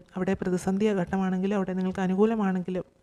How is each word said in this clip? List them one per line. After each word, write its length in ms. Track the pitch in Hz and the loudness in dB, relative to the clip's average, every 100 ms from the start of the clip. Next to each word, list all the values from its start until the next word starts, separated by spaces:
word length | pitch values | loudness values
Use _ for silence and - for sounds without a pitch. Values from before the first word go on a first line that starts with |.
| - 185 | -8 -4
അവിടെ 220 | 185 196 | -2 0
പ്രതിസന്ധി 440 | 190 180 - 190 214 | 0 -2 0 2 2
ഘട്ടമാണെങ്കിലും 680 | 196 175 190 190 185 196 202 | 2 0 0 0 0 0 0
അവിടെ 180 | 190 | 0
നിങ്ങൾക്ക് 260 | 185 185 185 | -2 -2 0
അനുകൂലമാണെങ്കിലും, 840 | 185 185 220 226 196 185 180 185 - _ | 0 4 2 2 0 0 -2 -6 -6 _